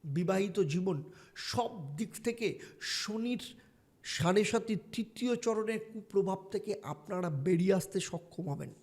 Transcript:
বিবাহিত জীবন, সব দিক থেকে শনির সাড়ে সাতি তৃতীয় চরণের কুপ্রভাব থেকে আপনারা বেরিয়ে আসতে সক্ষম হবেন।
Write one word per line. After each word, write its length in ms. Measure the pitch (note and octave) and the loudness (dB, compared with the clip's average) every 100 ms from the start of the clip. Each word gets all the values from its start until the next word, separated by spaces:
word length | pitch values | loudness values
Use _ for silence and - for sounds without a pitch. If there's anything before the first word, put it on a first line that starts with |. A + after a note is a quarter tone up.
বিবাহিত 540 | D#3 C#3+ F3+ F#3+ G3+ G3+ E3 | -2 0 2 2 2 2 2
জীবন, 240 | E3 F#3 D#3 - - - - - | 2 2 0 -4 -16 -20 -12 -4
সব 200 | - - A3+ C#3 C#3+ | -2 -2 -4 -10 -6
দিক 140 | A3+ - | -6 -2
থেকে 240 | A#3+ A#3+ G#3+ C#3 - - - - | -4 0 -2 -2 -12 -10 -4 -4
শনির 460 | - A3 A#3 B3 - - - _ _ _ - | -2 -2 0 -2 -6 -14 -20 _ _ _ -8
সাড়ে 380 | - E3+ F#3+ G#3 | 0 4 6 6
সাতি 300 | A3+ A3 G3 - | 2 0 -4 -2
তৃতীয় 400 | - A3 - B3 A#3+ | -6 -6 -2 0 2
চরণের 440 | A#3 A3 A3 A3 A3 | 2 0 0 -2 -6
কুপ্রভাব 500 | A3 G3+ G3 F#3 F#3+ - | -12 0 2 2 -2 -4
থেকে 180 | G#3 A3 G3 | -6 -4 -6
আপনারা 460 | - D3+ - F#3 F3+ C#3 D3+ | -6 -10 -6 -2 0 0 4
বেরিয়ে 320 | E3+ F#3 F#3+ | 6 6 4
আসতে 180 | - F#3+ | 4 -2
সক্ষম 460 | - E3 - - E3 | -2 -6 -8 -8 -4
হবেন। 200 | C#3+ C3+ - | -4 -6 -14